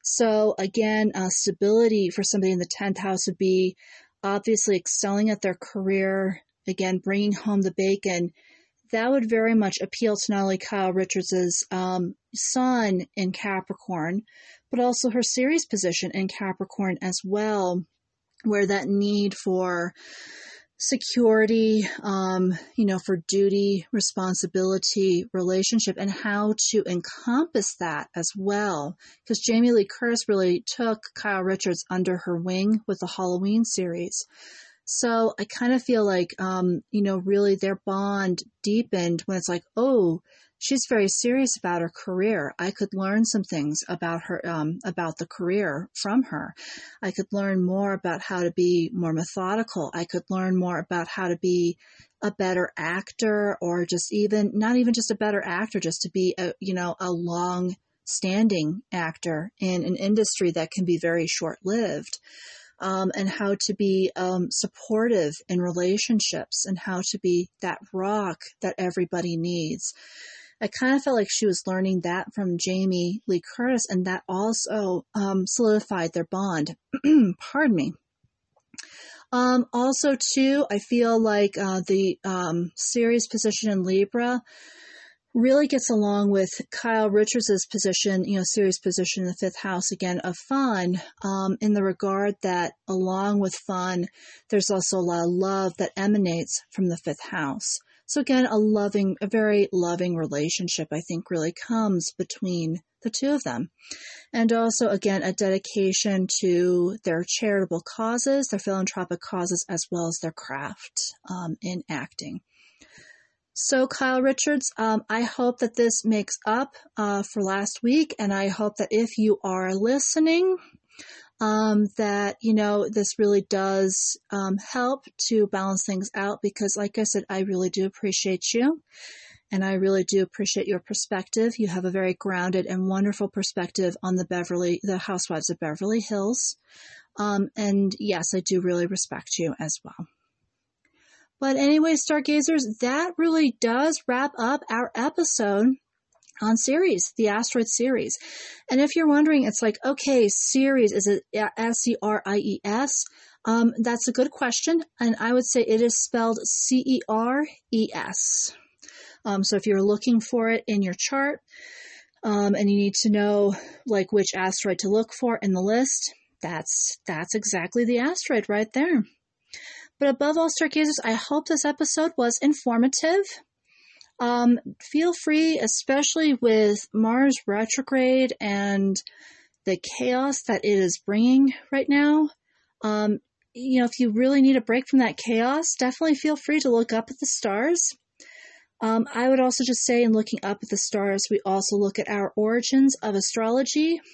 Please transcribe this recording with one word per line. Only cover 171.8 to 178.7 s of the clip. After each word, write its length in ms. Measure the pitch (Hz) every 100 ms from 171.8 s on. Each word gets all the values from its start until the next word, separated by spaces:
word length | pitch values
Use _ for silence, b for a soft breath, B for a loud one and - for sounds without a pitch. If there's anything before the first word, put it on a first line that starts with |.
| 302 - 320 330
was 220 | 240 214
informative. 800 | 277 294 - 233 254 - 320 370 392 - _ _ b b b b b _
Um, 400 | 240 240 240 240 - -
feel 340 | - 294 339
free, 460 | 339 - 302 320 320
especially 760 | 220 - - 269 294 330 311
with 460 | 254 240 220 214 208 -
Mars 440 | 214 220 240 277 262 -
retrograde 880 | 202 226 - 262 269 254 262 254 -
and 540 | 208 202 202